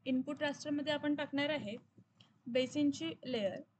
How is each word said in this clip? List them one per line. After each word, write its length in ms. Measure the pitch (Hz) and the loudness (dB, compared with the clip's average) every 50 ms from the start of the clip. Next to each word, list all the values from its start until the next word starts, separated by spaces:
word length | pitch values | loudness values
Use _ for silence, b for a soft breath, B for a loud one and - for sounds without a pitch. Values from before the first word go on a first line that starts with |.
| _ | _
इनपुट 360 | 262 262 254 254 285 294 285 | 2 2 2 0 -2 -2 -2
रास्टरमध्ये 500 | 302 285 277 - - 294 294 294 294 302 | 0 -2 -2 -2 -4 -2 -2 0 0 0
आपण 220 | 294 285 294 294 294 | 0 2 2 2 2
टाकणार 360 | 302 294 277 - 277 285 294 | 0 0 -2 0 0 2 2
आहे 260 | 311 285 214 202 214 247 - _ _ - - _ _ b b b b b _ | 0 -2 -2 -6 -8 -10 -12 _ _ -20 -20 _ _ b b b b b _
बेसिनची 640 | - 233 254 254 254 - 294 294 285 277 - 320 330 - - - | 0 2 2 2 2 2 4 4 4 2 2 -4 -6 -6 -8 -6
लेयर 360 | 254 254 226 202 185 180 269 302 _ _ | -4 -2 0 0 0 -2 -4 -10 _ _